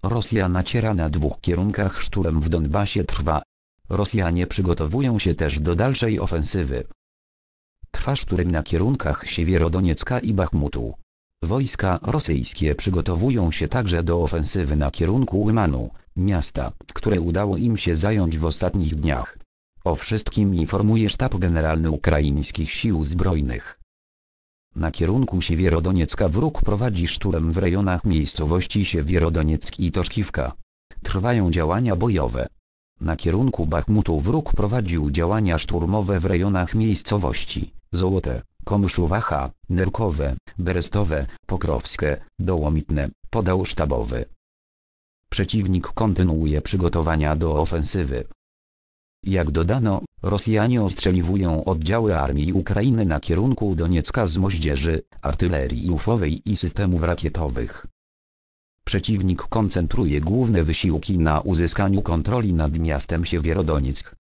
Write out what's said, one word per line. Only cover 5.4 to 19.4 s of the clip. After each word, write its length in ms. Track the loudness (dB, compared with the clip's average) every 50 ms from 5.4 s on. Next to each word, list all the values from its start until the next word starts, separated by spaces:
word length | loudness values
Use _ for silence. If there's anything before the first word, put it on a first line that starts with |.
| 0 -2 0 0
do 160 | 0 0 0
dalszej 440 | 2 2 0 0 0 0 0 0 0
ofensywy. 640 | -2 -2 -2 -2 -2 -2 -2 -2 -2 -2 -4 -6 -6 -8 -14 _ _ _ _ _ _ _ _ _ _ _ _ _ _ _ _ _ -20 -8
Trwa 240 | _ -4 -2 0 0
szturm 360 | -2 -2 -2 0 0 0 2
na 120 | 0 0 -2
kierunkach 680 | 0 0 0 2 2 0 0 0 -2 -2 -2 -4 -8
Siewierodoniecka 920 | -4 -2 0 2 2 2 2 2 2 2 2 2 0 0 -2 -2 -2 -2
i 140 | -2 0 0
Bachmutu. 600 | 0 0 0 0 0 0 0 -2 -4 -6 -6 -8 -12 -18 _ _ _ _ _ _ _ -4
Wojska 560 | -2 0 0 0 -2 -2 -2 0 0 0 0
rosyjskie 760 | -2 -2 -2 -2 0 0 0 0 0 -2 -4 -2 0 0 0
przygotowują 760 | 0 0 -2 0 0 0 0 0 0 2 2 2 2 0 0
się 160 | 0 0 -2 -2
także 360 | 0 0 0 2 0 0 0
do 200 | 0 0 0 0
ofensywy 520 | 0 0 -2 -2 -2 -2 -2 -2 0 0
na 160 | 0 0 0
kierunku 500 | 0 0 0 0 2 0 0 0 0 0
Umanu, 480 | 2 2 2 2 2 2 0 -2 -4 -6 -10 -14 -20 -10 -4
miasta, 560 | -2 0 0 0 0 -2 -2 -4 -4 -6 -6 -8 -12 -18 -12 -10
które 280 | -4 0 0 0 2
udało 360 | 2 0 0 0 0 0 0 0
im 200 | 0 0 0 0
się 180 | 0 0 0
zająć 420 | 2 2 2 2 2 2 0 0 0
w 80 | 0
ostatnich 500 | -2 -2 0 -2 -2 0 0 0 0 -2
dniach. 420 | 0 0 0 0 -2 -4 -8 -12 -18